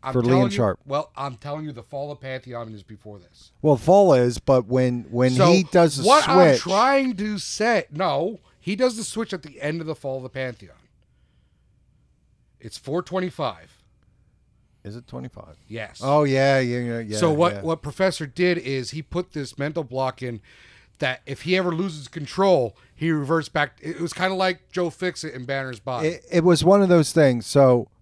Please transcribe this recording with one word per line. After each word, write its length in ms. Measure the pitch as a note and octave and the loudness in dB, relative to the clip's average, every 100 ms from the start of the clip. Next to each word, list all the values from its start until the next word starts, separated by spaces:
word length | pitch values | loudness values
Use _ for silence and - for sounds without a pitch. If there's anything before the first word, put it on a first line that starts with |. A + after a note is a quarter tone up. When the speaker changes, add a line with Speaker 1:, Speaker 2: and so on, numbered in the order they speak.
Speaker 1:
I'm 80 | C3 | -2
Speaker 2:
for 100 | B2+ | 0
Speaker 1:
telling 260 | A#2+ C3 B2+ | 2 4 2
Speaker 2:
Liam 40 | |
Speaker 1:
you, 60 | A2+ | 0
Speaker 2:
Sharp. 220 | A2 - - | -2 -2 -6
Speaker 1:
well, 260 | C#3 - - | -6 -6 -10
I'm 220 | C#3 B2 | -12 -10
telling 260 | D3 D3 | -12 -10
you, 80 | D#3 | -10
the 120 | A#2+ | -14
fall 280 | G#2 C#3+ D3 | -14 -12 -12
of 80 | C#3+ | -12
Pantheon 540 | C3+ C3 B2+ A#2+ A2+ | -12 -12 -12 -12 -12
is 100 | G#2+ | -16
before 340 | F#2 G#2+ G#2+ G#2 | -20 -20 -20 -20
this. 320 | F2 _ - _ | _ _ -20 _
Speaker 2:
Well, 160 | D3+ C3+ | 2 2
fall 360 | D3 F#3+ G3 | 4 6 6
is, 260 | C3+ B2 A2+ | 6 4 0
but 260 | - C3 G#2 | 2 2 2
when, 400 | B2+ B2+ B2 A2+ | 0 0 -2 -6
when 220 | A#2+ B2+ | 0 0
Speaker 1:
So 220 | B2+ F#3 | 4 6
Speaker 2:
he 100 | F3+ | 6
does 320 | E3+ F3+ E3+ C3+ | 4 4 4 2
the 60 | |
Speaker 1:
what 220 | F3 C#4+ - | 4 6 6
Speaker 2:
switch 100 | C4+ | 6
Speaker 1:
I'm 220 | E3 C3 | 6 6
trying 580 | F3 F#3+ B3 C#4 C4+ G3 | 2 2 2 2 0 -4
to 220 | G#3+ G#3 | -6 -6
say, 480 | - - G#3+ A3+ - | -8 -4 0 0 -2
no, 500 | D3 F#3 C#3 F3 A3+ _ _ | -4 -2 -2 -4 -6 _ _
he 160 | - G3+ | -8 -2
does 220 | B3+ A3+ | -2 -2
the 80 | A3+ | -10
switch 260 | - A3+ | -8 -8
at 120 | F#3 | -8
the 180 | D3 F3 | -12 -10
end 180 | C#3+ E3 | -8 -8
of 80 | D#3+ | -8
the 80 | D3+ | -10
fall 220 | C#3 C3+ | -8 -10
of 60 | |
the 60 | B2+ | -10
Pantheon. 460 | C3+ C3 A#2 F2+ _ _ _ _ _ _ _ _ _ _ _ _ _ _ _ _ _ _ _ | -10 -10 -12 -20 _ _ _ _ _ _ _ _ _ _ _ _ _ _ _ _ _ _ _
It's 180 | A2+ - | -20 -18
four 240 | - E3 | -10 -8
twenty-five. 760 | - F#3 F3+ - C#3 F#2 F2 _ _ _ _ _ _ _ _ _ _ _ | -6 -8 -8 -8 -10 -10 -20 _ _ _ _ _ _ _ _ _ _ _
Speaker 2:
Is 120 | G#2 A2 | -18 -18
it 120 | - | -16
twenty-five? 500 | B2+ B2+ - - - _ | -16 -16 -18 -20 -20 _
Speaker 1:
Yes. 340 | A2 G#2+ - | -14 -14 -8
Speaker 2:
Oh, 200 | B2+ D3 | 0 2
yeah, 360 | D3 C3+ C3+ C3+ | 2 2 2 2
yeah, 200 | B2+ A#2+ | 0 -4
yeah, 200 | A#2+ A#2 | -6 -8
yeah, 180 | A2+ G#2+ | -8 -2
Speaker 1:
So 140 | D#3+ | 0
what, 220 | D3+ F3 | 2 0
Speaker 2:
yeah. 80 | G3+ | -2
Speaker 1:
what 200 | E3+ D#3+ | -6 -6
Professor 440 | D3 - F#3+ - D3+ | -8 -2 -2 -2 -10
did 320 | C#3+ F3+ E3+ | -2 0 0
is 340 | B2 C3+ A#2+ | -4 -8 -8
he 100 | D3+ | -12
put 320 | D3 F3 F3+ | -10 -8 -8
this 240 | D3+ C3+ - | -10 -12 -8
mental 260 | C#3 D#3 | -8 -6
block 380 | C#3 C3 C3 - | -8 -6 -6 -6
in 200 | B2+ A2+ _ _ _ _ _ _ | -10 -10 _ _ _ _ _ _
that 220 | C3 B2+ - | -6 -6 -10
if 180 | C#3 | -12
he 140 | E3 F#3 | -2 -2
ever 140 | F3+ | 0
loses 340 | E3 G3 D#3 C#3 | -2 -6 -8 -16
control, 680 | - D3 - G3 F3+ A#2+ - _ _ | -14 -12 0 2 2 0 -6 _ _
he 160 | D#3+ | -4
reverts 360 | D#3 C3+ E3 D3+ | -2 0 -2 -2
back. 280 | D#3+ D3 _ | -4 -4 _
It 180 | D3+ D3+ | -14 -8
was 100 | E3+ | -8
kinda 220 | - F#3 F#3+ | -4 -4 -2
like 360 | F#3+ F3+ _ | -2 -4 _
Joe 180 | - F3 | -4 -4
Fixit 440 | - F3+ - D#3 | -4 -8 -8 -12
in 120 | C3 B2 | -12 -8
Banner's 340 | C#3 C3 A#2 | -8 -8 -10
body. 300 | C3+ B2 D#3 | -8 -4 -4
Speaker 2:
It, 160 | E3+ - | -6 -2
it 120 | F3 | 2
was 200 | E3 E3+ | 4 4
one 180 | D#3 G3+ | 6 6
of 80 | F#3+ | 6
those 240 | F3 D3+ | 4 4
things. 320 | - C#3+ B2 G#2+ | 4 4 4 0
So, 420 | C#3+ C3+ B2 G#2 _ | 4 6 4 0 _